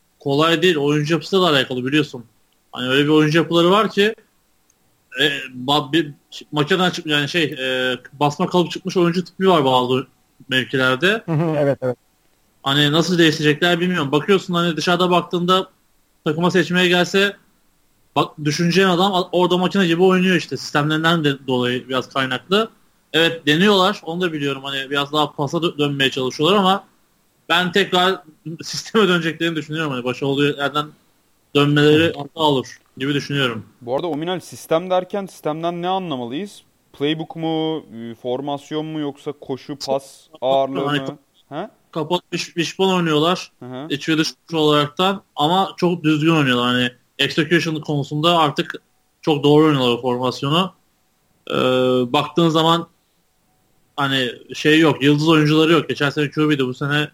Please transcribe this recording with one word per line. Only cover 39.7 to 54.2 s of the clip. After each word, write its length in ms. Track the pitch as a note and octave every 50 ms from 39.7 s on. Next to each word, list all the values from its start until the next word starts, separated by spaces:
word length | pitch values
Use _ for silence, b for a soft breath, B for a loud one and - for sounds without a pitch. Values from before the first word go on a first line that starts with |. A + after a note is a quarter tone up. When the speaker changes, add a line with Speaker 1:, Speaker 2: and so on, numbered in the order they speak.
| D3 - -
Speaker 3:
pas 400 | C#3 C3+ C#3 - - - - - _ _ -
ağırlığı 440 | - C3 C3+ C3+ C3+ C3+ C3+ C3+ C#3
Speaker 1:
Hani 160 | C#3+ D3 C#3+
Speaker 3:
mı? 180 | C3+ C3+ D3 - _ _ _ _ _ -
He? 200 | C#3 D#3 G3+ A#3 _ _ _ _
Speaker 1:
kapalı 280 | - E3 D3+ D#3 F3+ F3+ _ -
iş, 120 | F3 E3+ -
wishbone 480 | - - E3+ D#3 - - - F#3+ F#3+
oynuyorlar. 600 | F#3 F3+ E3+ D#3+ D3+ D3 D#3 E3+ F#3 - - - _ -
Speaker 3:
Hı 60 | B2
hı. 200 | B2 B2+ B2+ D3 E3
Speaker 1:
İç 180 | C#3+ C#3+ - E3
ve 100 | D#3+ D#3
dış 160 | D3+ - - _ _ -
olaraktan 680 | E3+ D#3 D3+ D3+ D3+ D3 C#3+ C#3+ - - F#3 G3 G3 F#3+ _ _ -
ama 380 | - D3 D#3 F3+ F#3+ G3 E3 -
çok 280 | - F#3 E3+ F3+ C#3 D3
düzgün 300 | D#3 D#3 D3 D3+ E3 E3
oynuyorlar. 300 | D#3 C#3 C3 B2 B2 A#2+ B2 B2
Hani 180 | B2 B2 A#2+ - _ _ _ - -
execution 640 | C#3 C#3 - E3+ D3+ D#3 F3+ E3 - E3 D#3 D3+
konusunda 580 | D3+ - D3+ C#3+ C#3 - D3+ D3 D#3 E3+ F3 E3
artık 360 | D#3+ C#3+ D3 - E3 - - - _ _ _ _ _ _ _ _
çok 220 | - E3 D3+ C#3 C#3
doğru 200 | C#3+ D3 D3+ D#3+
oynuyorlar 340 | D#3 D3 C3+ B2+ B2 A#2+ A#2
o 20 |
formasyonu. 720 | C3 B2+ B2 B2 B2+ B2+ B2 - C#3+ C#3 D#3 F3 F#3+ F3+ _ _ _ _ _ _ _ _ _ _ _ _ _ _ - -
Ee, 40 | - - C3 B2+ B2+ B2+ B2+ B2+ B2+ B2+ B2+ A#2+
baktığın 360 | C#3 D3 D3 - - F3 E3+ E3
zaman 400 | D3+ E3 D#3+ E3 E3 E3+ F3 _ _ _ _ _ _ _ _ _ _ _ _ _ _ _ _ _ _ _ _ _ -
hani 340 | - C#3 C3+ C3+ C3